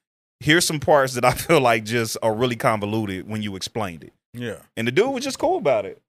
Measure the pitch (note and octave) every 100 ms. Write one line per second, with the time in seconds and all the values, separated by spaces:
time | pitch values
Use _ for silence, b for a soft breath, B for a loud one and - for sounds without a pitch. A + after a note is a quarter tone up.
0 | _ _ _ - D3 E3 - D#3 D#3 D3+
1 | C3 B2 B2 B2 - D#3+ B2 A2+ G#2+ A#2+
2 | A2 - A2+ G#2+ B2+ A#2 C3 A2 G#2 A2
3 | G#2 F#2 F#2+ G#2+ G#2 F#2+ - A#2 G2 E2
4 | - _ _ A#2+ A#2+ E2 _ - A#2 C3
5 | B3+ C4+ C#4 - D4+ F#4 E3 A2+ F#2+ -